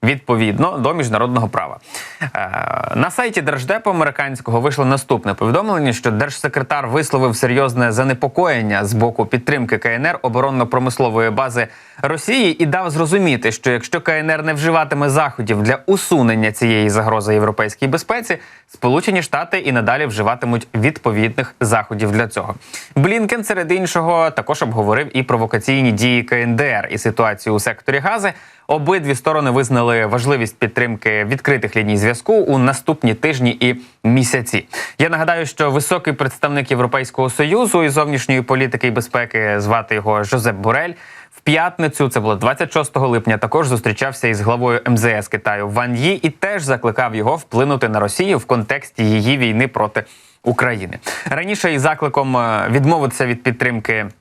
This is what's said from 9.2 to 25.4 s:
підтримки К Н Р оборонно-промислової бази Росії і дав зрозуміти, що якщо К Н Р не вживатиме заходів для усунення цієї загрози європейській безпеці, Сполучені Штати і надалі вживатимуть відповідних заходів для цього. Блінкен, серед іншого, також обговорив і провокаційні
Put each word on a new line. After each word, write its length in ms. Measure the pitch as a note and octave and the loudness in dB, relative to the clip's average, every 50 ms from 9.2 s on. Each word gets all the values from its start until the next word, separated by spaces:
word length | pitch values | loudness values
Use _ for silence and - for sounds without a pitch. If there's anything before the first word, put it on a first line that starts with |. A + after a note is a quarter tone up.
| A2+ | -2
підтримки 520 | G#2 - B2 A#2+ - D3 C#3+ B2 A2+ A#2 G#2+ | 0 0 -2 0 0 -2 -2 0 -2 -2 0
К 120 | - A#2+ | 0 -2
Н 160 | A#2 A#2 C#3 | -2 0 0
Р 140 | D#3+ F3 - | -2 -2 -2
оборонно-промислової 1080 | - C3 A2+ B2 B2+ C#3 C3+ C3 A#2+ A#2 - C3 B2+ C3 A#2+ - C3+ A#2+ A2 A2+ A2+ A2+ | -2 -2 0 0 0 0 2 0 0 0 0 0 0 0 0 0 0 0 2 2 0 0
бази 360 | A2 G#2 A2 A2 A2+ A#2+ A#2 - - - - - - - | 0 0 -2 -2 0 -2 -4 -4 -6 -20 -20 -20 -14 -4
Росії 640 | - C#3 D#3 D#3+ - - A#3 C4+ A#3+ F3+ D#3 D3+ E3 | -4 -2 -2 -2 -2 -2 0 2 2 2 2 0 0
і 20 | |
дав 240 | D#3 C#3 F#3 F#3 F3 | 0 0 -2 -2 -2
зрозуміти, 600 | D3 D#3+ E3 D3+ E3 G3+ F#3+ E3+ C3+ A#2 - A2 | -2 -2 0 2 2 2 2 2 0 2 0 -2
що 200 | A2 - - C3 | -2 0 -2 0
якщо 300 | B2 A#2+ - - - E3+ | 0 0 -2 -4 -6 -4
К 100 | C#3+ - D#3+ D#3 | -2 -2 -2 -2
Н 100 | D#3 D#3+ | 0 0
Р 140 | D#3+ D#3 D3+ | -2 -2 0
не 100 | D#3+ D#3 | -2 -2
вживатиме 560 | D3 D3 E3 E3 E3 D#3 D3 D3 C#3+ C#3+ C#3+ | 0 0 2 2 2 2 0 0 0 0 2
заходів 520 | C3+ D3+ D#3 C#3 A#2 - A#2 G#2 A2+ G2+ | 2 2 2 0 0 -4 -2 0 0 2
для 180 | G#2 G#2+ B2+ - - | 2 2 0 0 2
усунення 680 | - G3 G3 - - - D#3 B2+ A#2 A2+ A2 A2 G#2+ | 0 0 0 2 2 2 4 4 4 4 4 2 0
цієї 380 | G#2+ - - A#2 A2+ G#2+ G#2+ G#2+ | 0 0 2 2 4 4 4 2
загрози 440 | G2+ G#2+ G#2+ A2 A2 A2 G2 G#2 G#2+ | 2 2 2 2 0 0 2 2 2
європейській 540 | G#2+ G#2 G#2+ G2+ - A2 G#2 G2+ _ - C3+ | 2 2 2 0 0 -2 -2 -2 _ -2 -2
безпеці, 500 | C3+ E3 - - - B3 A#3 - - - - - - - _ _ | -2 -2 -2 -2 -4 -4 -2 -4 -6 -6 -6 -18 -20 -20 _ _
Сполучені 540 | - - - B2 B2+ D#3 F3+ - F#3+ F#3 | -18 -2 0 2 2 2 0 0 0 0
Штати 380 | E3 - - C#3+ E3 F3 - F#3+ | -2 -2 -4 -4 -4 -2 -4 -4
і 120 | - D3 | -2 0
надалі 340 | B2+ A#2+ A2+ G#2 A#2+ C#3 D3+ | 0 0 2 2 0 0 0
вживатимуть 640 | C3+ G#2+ G#2+ G#2+ G#2 A#2 A#2+ - A#2+ A#2+ A#2 - - _ | -4 -2 -2 0 0 0 0 -2 -2 -2 -2 -2 -4 _
відповідних 800 | A2+ G#2+ C#3 D#3 - _ B2 A2 G#2 G#2+ A2+ A2+ - C3 - - _ | 0 0 0 0 0 _ 0 0 2 0 0 0 -2 -6 -6 -4 _
заходів 520 | - G#2+ A2+ A2+ G#2 - A2+ G#2 A2 G#2 | 0 2 2 0 0 -2 -4 -2 -2 0
для 160 | G#2 A2 A#2 A2 | 0 0 0 0
цього. 280 | - G#2+ F#2 G#2 G#2 - - - - - - - - | -2 -6 -6 -6 -8 -10 -12 -18 -18 -18 -18 -4 0
Блінкен, 480 | - C#3 F3+ G3+ A#3 A3 G3+ A#3 A#3+ G#3 | 2 2 2 2 0 0 -2 -2 -4 -2
серед 280 | - G#3+ F#3 F3 D#3 | -4 -2 -4 0 0
іншого, 600 | F3+ F#3+ F#3 E3+ - F3 E3 E3 F3 E3+ D#3+ D#3+ | 0 0 0 0 0 0 0 2 2 2 2 2
також 300 | D#3 - E3 - D3+ - | 0 -2 -4 -4 -2 -2
обговорив 560 | - A2+ A#2 A2+ G#2+ G2+ G#2+ B2 D3+ C#3+ - C3 | -2 -2 0 0 2 2 2 0 0 -2 -2 -4
і 60 | B2+ | 0
провокаційні 680 | - B2 A#2+ | 0 0 0